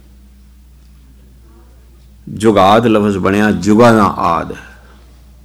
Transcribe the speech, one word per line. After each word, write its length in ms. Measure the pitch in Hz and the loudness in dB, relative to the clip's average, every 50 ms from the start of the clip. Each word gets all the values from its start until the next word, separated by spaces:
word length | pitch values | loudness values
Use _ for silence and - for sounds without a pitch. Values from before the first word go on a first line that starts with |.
| _ _ - - - - _ - _ _ _ _ _ _ _ _ _ - - - _ - - _ _ _ - - - - - - - - - - - _ _ _ - - - - - - | _ _ -20 -20 -20 -20 _ -20 _ _ _ _ _ _ _ _ _ -20 -20 -20 _ -20 -20 _ _ _ -20 -20 -20 -20 -20 -20 -20 -20 -20 -20 -20 _ _ _ -20 -20 -20 -20 -20 -18
ਜੁਗਾਦ 580 | 107 95 101 113 104 98 92 95 104 113 117 | -10 -2 -2 0 2 4 4 4 4 2 2
ਲਫ਼ਜ਼ 320 | 117 107 107 104 104 101 95 | 2 0 0 0 -2 -2 -2
ਬਣਿਆ 320 | 90 95 98 104 107 107 | -2 -2 -2 0 0 -2
ਜੁਗਾਂ 440 | 101 87 87 101 107 110 120 120 113 | -2 -2 -2 0 2 4 4 4 4
ਦਾ 100 | 110 101 | 2 0
ਆਦਿ, 500 | 92 - - 92 87 85 80 78 76 - - - - - - - - - - _ _ _ _ _ - - - | -2 -2 -4 -6 -4 -4 -6 -6 -10 -14 -16 -20 -20 -20 -20 -20 -20 -20 -20 _ _ _ _ _ -20 -20 -20